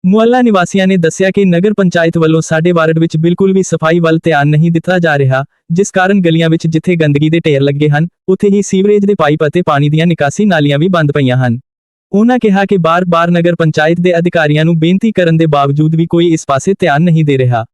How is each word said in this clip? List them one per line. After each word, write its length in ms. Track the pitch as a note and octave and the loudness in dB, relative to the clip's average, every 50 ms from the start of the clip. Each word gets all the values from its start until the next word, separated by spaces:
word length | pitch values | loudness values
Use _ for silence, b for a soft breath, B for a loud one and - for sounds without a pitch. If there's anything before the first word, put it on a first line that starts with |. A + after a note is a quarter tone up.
| - | 0
ਮੁਹੱਲਾ 360 | F3+ G3 A3 A3+ A#3 B3 B3+ | 2 2 2 2 2 2 2
ਨਿਵਾਸੀਆਂ 440 | B3 A#3 G#3 F#3+ F3 - - G3 F#3+ | 2 2 2 0 -2 0 -2 -2 0
ਨੇ 100 | F#3 F#3+ | 0 0
ਦੱਸਿਆ 320 | F#3 E3 D#3+ - - F#3+ F#3+ F#3+ | 0 0 -2 -2 0 -2 0 0
ਕਿ 100 | G3+ G3+ | 0 0
ਨਗਰ 280 | F#3 E3+ E3+ F3+ G#3+ G#3+ | 2 0 0 0 0 0
ਪੰਚਾਇਤ 400 | - G3 F3 - F3 E3 E3 E3+ E3+ | 0 -2 0 0 0 -2 0 0 0
ਵੱਲੋਂ 220 | D#3+ D#3 D#3+ D#3+ | 0 2 0 0
ਸਾਡੇ 320 | D#3+ - D#3+ D#3+ E3 F3 | 0 -2 -4 -2 0 0
ਵਾਰਡ 260 | F3 E3 D#3+ D#3+ D#3+ D#3+ | 0 0 0 0 0 0
ਵਿੱਚ 180 | E3 E3+ - | -2 -2 -2
ਬਿਲਕੁਲ 360 | D#3 D#3+ F3 F3+ - G3 F#3+ | -2 -2 -2 0 0 0 0
ਵੀ 100 | F#3+ F#3+ | 0 0
ਸਫਾਈ 380 | F3+ - - D#3+ D#3+ D#3+ E3 F3 | -2 -2 -4 -2 0 0 0 0
ਵੱਲ 180 | E3 D#3+ D#3+ E3 _ | 0 0 0 0 _
ਧਿਆਨ 240 | E3+ D#3 C#3+ C#3+ D3 | 0 0 0 0 0
ਨਹੀਂ 220 | D3+ D3+ D#3+ E3+ | 0 0 0 0
ਦਿੱਤਾ 260 | E3 E3 - F3+ F#3 F#3 | 0 -2 -2 -2 -2 0
ਜਾ 180 | E3+ D#3+ D3 C#3+ | 0 0 0 0
ਰਿਹਾ, 240 | C#3 C3 C3 C3 C#3 _ _ _ _ _ | 0 0 0 -2 -4 _ _ _ _ _
ਜਿਸ 180 | E3 F3+ G3+ - | -2 -2 -2 0
ਕਾਰਨ 300 | - - F#3 F#3+ G3+ G3+ | 0 -2 0 2 0 0
ਗਲੀਆਂ 300 | F3+ E3 D#3+ E3 E3 D#3+ | 2 2 0 2 2 0
ਵਿੱਚ 160 | D#3+ E3+ - | 0 0 -2
ਜਿੱਥੇ 300 | E3 D#3+ D#3+ - F#3 F3+ | -2 -4 -2 -2 -2 0
ਗੰਦਗੀ 340 | E3 D#3+ D3+ C#3+ D3 D3+ D#3 | 0 0 0 2 0 0 0
ਦੇ 100 | D#3+ E3+ - | 0 0 0
ਢੇਰ 160 | D#3+ C#3+ C3+ | 0 0 0
ਲੱਗੇ 280 | C#3 C#3+ C#3 C#3+ D3+ D3+ | 0 -2 0 0 0 0
ਹਨ, 180 | C#3+ D3 E3 F3 _ _ _ - | 0 0 -2 -4 _ _ _ -4
ਉੱਥੇ 200 | F#3+ - - G3+ | -2 0 0 0
ਹੀ 120 | G3 G#3 | 0 0
ਸੀਵਰੇਜ 440 | G3+ - - F#3+ F#3+ G#3 G#3 G#3 G3+ | -2 0 -2 0 2 2 2 2 2
ਦੇ 80 | G3 G#3 - | 0 0 0
ਪਾਈਪ 280 | D#3 D3 D3+ D#3+ D#3 | 0 0 0 0 -2
ਅਤੇ 160 | D3+ - F3+ F3+ | -2 -2 -2 -2
ਪਾਣੀ 220 | - D3+ C#3 D3 D3 | 0 0 0 0 0
ਦੀਆਂ 180 | D3+ D#3 E3 | 0 0 0
ਨਿਕਾਸੀ 380 | F3 E3 - D3 C#3+ - - G#3 | 0 0 0 -2 -4 -2 -2 0
ਨਾਲੀਆਂ 340 | G#3 F3+ D#3 D3 D3 C#3+ C#3+ | 0 2 0 0 0 0 0
ਵੀ 100 | D#3+ G3 | 0 0
ਬੰਦ 240 | F#3 E3+ D#3 C#3+ | 0 0 0 0
ਪਈਆਂ 240 | C#3 D3 C#3 B2+ B2 | 0 0 0 0 0
ਹਨ। 220 | C3 B2+ B2 A#2 B2+ _ _ _ _ _ _ _ _ _ _ | 0 0 -2 -2 -4 _ _ _ _ _ _ _ _ _ _
ਉਹਨਾਂ 260 | - G3 A3 A#3+ B3+ B3 | -2 0 2 2 0 0
ਕਿਹਾ 260 | - G#3+ F#3+ G3 G3 | 0 0 0 0 0
ਕਿ 120 | G3 G3+ F#3+ | 0 0 0
ਬਾਰ-ਬਾਰ 520 | E3 D#3+ E3 F3+ F#3 F3 E3+ E3 E3+ F3 | 0 0 0 0 0 0 0 0 0 0
ਨਗਰ 240 | F3 E3+ E3+ F3 F3 | 0 0 0 0 0
ਪੰਚਾਇਤ 460 | - E3 D#3 D#3 D#3 D3+ D#3+ E3+ F3 | 0 -2 -2 0 0 0 0 0 0
ਦੇ 160 | F3 F3+ F3 E3+ | 0 0 0 0
ਅਧਿਕਾਰੀਆਂ 460 | E3+ F3 - E3+ D#3 D3 D3 D3+ D#3 | 0 0 0 0 0 2 0 2 2
ਨੂੰ 140 | E3 F3 D#3+ | 0 0 0
ਬੇਨਤੀ 340 | D#3+ E3 F#3 G3 - A3+ | 0 0 0 0 0 -2
ਕਰਨ 240 | G#3 - F3+ E3 E3 | 0 0 0 2 2
ਦੇ 100 | D#3+ E3 | 2 2
ਬਾਵਜੂਦ 480 | D#3 D3 C#3+ C#3 C#3+ C#3+ D3 D#3 D#3+ D#3+ | 2 2 0 0 0 0 0 0 0 0
ਵੀ 120 | D#3+ E3+ | -2 -2
ਕੋਈ 260 | E3 - E3+ E3+ F3 | 0 0 0 2 0
ਇਸ 120 | D#3+ D#3+ - - | 0 -2 -2 -4
ਪਾਸੇ 260 | C#3 C3 - F#3+ G3 _ | -4 -2 0 -2 -2 _
ਧਿਆਨ 220 | F#3+ E3 C#3+ D3 | 0 0 0 0
ਨਹੀਂ 220 | E3+ F3+ D#3+ D#3+ D#3 | 0 0 2 0 0
ਦੇ 140 | D3 C#3 C3 | 0 0 0
ਰਿਹਾ। 260 | B2+ B2 A#2+ A2+ A#2 _ | 0 0 -2 -2 -4 _